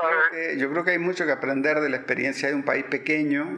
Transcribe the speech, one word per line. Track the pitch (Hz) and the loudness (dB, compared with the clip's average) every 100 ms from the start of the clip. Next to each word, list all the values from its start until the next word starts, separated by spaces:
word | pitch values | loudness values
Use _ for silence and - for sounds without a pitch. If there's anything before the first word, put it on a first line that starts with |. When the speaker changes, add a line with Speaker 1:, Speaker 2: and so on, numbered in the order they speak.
Speaker 1:
creo | 165 | 2
Speaker 2:
faro. | 165 165 | 4 2
Speaker 1:
que, | 165 165 143 | 0 -4 -2
yo | 135 | -2
creo | 160 | 0
que | 170 | 0
hay | 175 | 2
mucho | 170 180 160 | 0 0 0
que | |
aprender | 131 135 135 143 151 | 0 0 0 2 2
de | 147 | 0
la | 131 | -2
experiencia | - 123 131 135 139 | -2 -2 -2 -2 -2
de | |
un | 147 | 0
país | 135 127 | 0 -2
pequeño, | 135 135 - 156 151 143 165 | 0 -2 0 2 2 0 -2